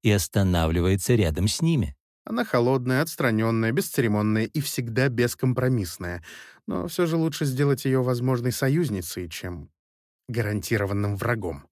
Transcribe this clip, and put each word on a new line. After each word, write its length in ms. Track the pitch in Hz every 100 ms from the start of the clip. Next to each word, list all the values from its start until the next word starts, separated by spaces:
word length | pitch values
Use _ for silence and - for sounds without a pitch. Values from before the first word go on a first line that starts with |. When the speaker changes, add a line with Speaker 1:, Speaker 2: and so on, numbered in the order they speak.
Speaker 1:
и 80 | 117
останавливается 1040 | 101 - 107 95 90 82 85 90 98 -
рядом 320 | 123 87 73 101
с 160 | -
ними. 340 | 165 156 80 - _ _
Speaker 2:
Она 200 | - 226
холодная, 580 | 240 123 120 135 123 131
отстраненная, 680 | 160 - 131 110 113 113 113
бесцеремонная 720 | 135 196 - 117 104 107 107
и 160 | 110 160
всегда 480 | 135 - 120 113 135
бескомпромиссная. 1160 | 120 123 - 131 123 127 123 90 - 90 87 - - - - -
Но 220 | - 175
все 180 | - 175
же 100 | 165
лучше 280 | 165 -
сделать 400 | 147 127 143 135
ее 180 | 135 131
возможной 480 | 127 120 127 127 123
союзницей, 760 | 117 135 151 156 101 90 - 87
чем 420 | - 90 85 76 _ _ _ _ _ -
гарантированным 880 | 117 104 107 - 113 98 101 101 101
врагом. 500 | 113 120 92 71 -